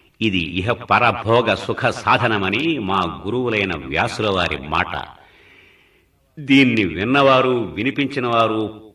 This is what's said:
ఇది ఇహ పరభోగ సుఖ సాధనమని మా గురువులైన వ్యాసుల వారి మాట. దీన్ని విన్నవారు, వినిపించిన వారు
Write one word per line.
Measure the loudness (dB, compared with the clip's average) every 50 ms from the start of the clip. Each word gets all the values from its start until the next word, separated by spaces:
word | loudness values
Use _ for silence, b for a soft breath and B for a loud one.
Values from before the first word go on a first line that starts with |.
| b b b -4
ఇది | -2 0 0 0
ఇహ | -4 -2 -4 -4 -2 -2
పరభోగ | -4 -4 -2 0 2 2 4 2 0 0 0 2 2 2 4 2 0
సుఖ | -2 -2 -6 -6 -2 -2
సాధనమని | -2 -2 -2 0 0 0 2 2 0 0 0 -2 -2 -2 -2 0 -2 -2 -2
మా | -2 -2 0 0 0 -2 -4 -8 -8
గురువులైన | -4 -4 -2 -2 0 0 0 -2 -2 -4
వ్యాసుల | -6 -8 -6 -2 -2 -2 -2 -2 -2 -2 0
వారి | 0 0 0 -2 -4 -6
మాట. | -6 -4 -2 -2 -2 -2 -4 -10 -10 -12 -16 -20 b b b b b b b b b b b b b b b b b b b _ _ _ -18 -8
దీన్ని | 0 4 6 6 6 6 4 2 0
విన్నవారు, | 0 -2 -2 -2 0 2 4 6 6 6 6 4 2
వినిపించిన | 0 0 -2 -4 -6 -4 -4 -4 -2 -2 -4 -4 -4 -4 -4
వారు | 0 2 2 2 2 0 -2 -4 -4 -8 -12 -20 -20 -20